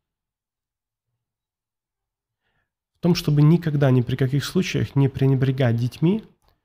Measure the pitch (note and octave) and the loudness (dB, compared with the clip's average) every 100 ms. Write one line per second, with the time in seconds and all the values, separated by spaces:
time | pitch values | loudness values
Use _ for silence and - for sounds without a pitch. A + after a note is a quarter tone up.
0 | _ _ _ _ _ _ _ _ _ _ | _ _ _ _ _ _ _ _ _ _
1 | _ _ _ _ _ _ _ _ _ _ | _ _ _ _ _ _ _ _ _ _
2 | _ _ _ _ _ _ _ _ _ _ | _ _ _ _ _ _ _ _ _ _
3 | E3+ F3 E3 D3 D3 E3+ D#3+ D3 C#3 B2+ | -2 0 0 2 4 4 0 0 2 2
4 | A#2+ C3 C3 C#3 - F#3 F3+ C#3 A#2 C#3 | 0 -2 -2 -2 -4 -4 -4 -4 -2 0
5 | C#3 - C3+ C3+ C3 C3 B2+ A#2 A#2+ - | 0 0 0 0 0 0 0 0 -4 -2
6 | D#3+ A3 - _ _ _ | -2 -2 -6 _ _ _